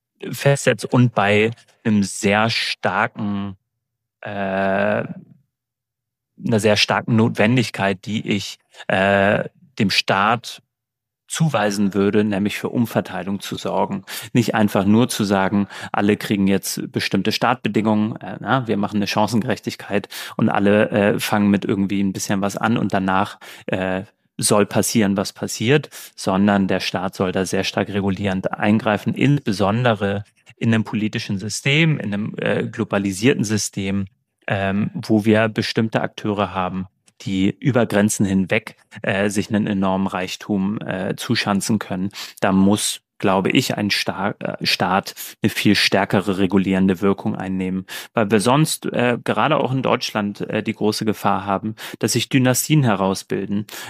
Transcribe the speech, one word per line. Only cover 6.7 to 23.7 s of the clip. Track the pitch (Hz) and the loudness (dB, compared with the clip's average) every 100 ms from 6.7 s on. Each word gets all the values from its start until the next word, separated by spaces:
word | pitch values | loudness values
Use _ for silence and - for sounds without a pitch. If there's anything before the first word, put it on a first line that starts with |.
| 104 | 2
starken | - 101 - 113 | 2 0 2 2
Notwendigkeit, | 117 113 107 127 110 - 98 95 - | 2 2 2 2 0 -2 -2 -2 -6
die | 107 - | -6 -2
ich, | 101 - - _ - - | -4 -4 -12 _ -14 -2
äh, | 98 95 98 98 110 - - _ - | 2 4 4 4 2 -2 -12 _ -2
dem | 98 | 0
Staat | - - 98 104 117 - - _ _ _ _ _ _ - | 0 0 2 2 0 -4 -16 _ _ _ _ _ _ -10
zuweisen | - 160 110 104 101 101 | 0 0 2 0 0 0
würde, | 98 101 104 | 2 2 4
nämlich | 107 95 104 - | 2 0 -2 -2
für | - | -4
Umverteilung | - 113 117 95 92 92 98 | -2 0 -2 -4 -6 -6 -8
zu | - 98 | -8 -8
sorgen. | 92 90 98 98 - - 110 | -4 -2 -2 -4 -8 -12 -2
Nicht | 127 110 | 0 2
einfach | 110 104 107 98 | 2 2 2 4
nur | 107 123 | 4 4
zu | - | 0
sagen, | 101 101 95 101 98 - - | 0 2 2 0 -2 -6 -6
alle | - 101 104 | 0 2 0
kriegen | - 104 98 | 0 0 2
jetzt | 98 - - - | 2 -2 -6 -6
bestimmte | 110 - 101 101 | -4 -2 -2 0
Startbedingungen, | - 120 123 113 107 107 107 107 - | 0 0 0 0 0 2 2 0 -4
äh, | 98 - | -10 -8
na, | 101 131 117 | -2 -2 0
wir | 104 | -2
machen | 98 104 | -2 -2
eine | 101 | -2
Chancengerechtigkeit | 110 104 113 123 98 - - - 101 - - - - | 0 2 0 0 -4 -6 -10 -4 -4 -4 -10 -10 -2
und | 117 | 0
alle, | 104 101 104 107 | 2 4 4 4
äh, | 110 101 113 | 2 2 2
fangen | - 107 104 | 0 2 4
mit | 101 - | 2 0
irgendwie | 101 98 98 | -2 0 0
ein | 98 | -2
bisschen | 95 - 98 | -2 -4 -2
was | 101 - | -2 -2
an | 110 120 | 0 0
und | 107 | 0
danach, | 101 95 95 104 - - - | 0 0 0 0 -6 -20 -16
äh, | - | -6